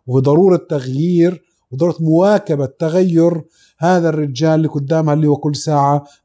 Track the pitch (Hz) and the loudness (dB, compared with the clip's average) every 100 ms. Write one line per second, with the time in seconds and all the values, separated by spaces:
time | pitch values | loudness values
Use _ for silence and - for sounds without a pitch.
0 | - 131 131 151 190 175 - 151 131 135 | -4 0 2 4 4 2 -2 -8 -6 -4
1 | 165 175 170 175 _ _ _ 131 170 160 | 0 2 0 -2 _ _ _ -4 -2 -2
2 | 160 165 196 208 214 143 131 - 160 175 | 0 2 2 0 -2 -4 -4 -6 -4 0
3 | 190 165 170 170 - _ _ - 170 185 | 0 2 2 0 -8 _ _ -4 0 2
4 | 165 156 147 123 160 160 151 151 139 160 | 0 -2 -4 -2 0 2 0 -4 -4 -2
5 | 156 147 151 143 156 143 156 147 143 147 | 0 0 0 0 -2 -6 -2 0 2 0
6 | 143 _ | -4 _